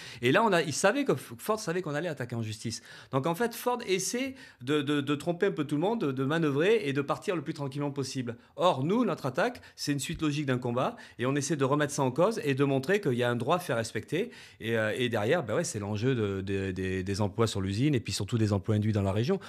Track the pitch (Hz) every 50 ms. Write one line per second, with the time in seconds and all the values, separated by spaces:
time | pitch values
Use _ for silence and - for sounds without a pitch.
0 | - - - - 120 120 143 190 226 226 190 170 156 156 131 - - 190 226 285
1 | 285 - 175 131 - - 117 110 - - 214 214 - - 165 185 180 160 143 147
2 | 156 180 151 - 127 117 - 113 113 107 107 - - 120 110 - - - - -
3 | - - - 139 135 165 170 170 233 233 233 - - 247 247 240 240 - 185 190
4 | 180 - - 240 262 269 262 - - - - - 123 123 151 151 147 139 147 147
5 | 139 123 147 147 147 170 170 170 - 202 180 156 151 131 151 143 165 196 233 233
6 | 180 147 135 127 135 131 151 170 165 151 139 139 160 190 226 226 - 139 135 139
7 | 139 - 156 147 - - 190 165 131 160 156 - 143 139 135 147 143 147 135 139
8 | 135 - - 135 120 117 110 - - - - - 156 180 160 131 131 156 196 240
9 | 254 202 156 - - 135 123 - 185 240 247 - - - - - - - 143 139
10 | - - 175 - 160 151 143 147 156 135 127 123 127 123 120 120 139 196 240 -
11 | - - - - 117 127 139 147 135 - 175 147 135 127 139 147 151 139 - -
12 | 139 127 123 143 170 208 233 208 - 147 139 131 143 139 135 135 131 - 190 208
13 | 202 151 131 117 120 120 120 120 113 120 165 180 175 - 131 117 113 113 - 113
14 | 104 - - 160 226 233 - - - - - - - 113 117 113 110 107 101 92
15 | 127 123 110 110 104 113 156 180 147 104 104 147 175 - - 107 101 101 107 104
16 | 110 131 135 117 107 101 98 95 95 95 98 98 98 95 92 92 95 95 92 95
17 | 92 95 101 92 107 101 - - 113 107 - 104 95 95 98 104 131 151 151 120
18 | 101 - 101 - 107 98 - 113 110 104 104 98 95 - 110 107 104 110 107 107
19 | 98 98 95 104 117 139 196 190 -